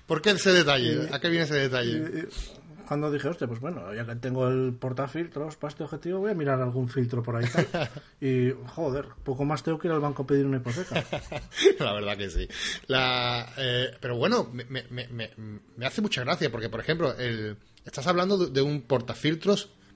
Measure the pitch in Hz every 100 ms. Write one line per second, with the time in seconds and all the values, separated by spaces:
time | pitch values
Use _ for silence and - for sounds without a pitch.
0 | - 160 208 190 196 180 147 139 120 151
1 | 156 139 170 170 151 147 135 127 120 156
2 | 160 160 170 - - - - - 190 147
3 | 151 143 135 170 123 117 143 160 90 107
4 | 117 117 127 127 127 131 131 120 131 127
5 | 135 156 170 139 151 - 147 - 151 156
6 | 170 190 208 185 143 131 127 123 123 135
7 | 120 120 117 117 120 165 147 175 139 147
8 | - - 135 127 123 131 120 - 160 135
9 | 135 - - 131 143 156 - 156 175 156
10 | 143 113 135 139 139 135 120 127 185 165
11 | - 151 - 151 - - 359 381 123 104
12 | 104 101 98 85 92 - - - - 131
13 | 127 127 120 120 117 - 131 123 123 -
14 | 127 120 131 240 143 123 120 131 - 123
15 | 120 120 110 - 110 104 - - 131 -
16 | 208 135 123 175 147 113 110 113 127 160
17 | 151 117 123 113 107 104 - - - -
18 | 135 175 185 202 165 131 143 147 - 127
19 | 117 120 151 160 190 202 - - -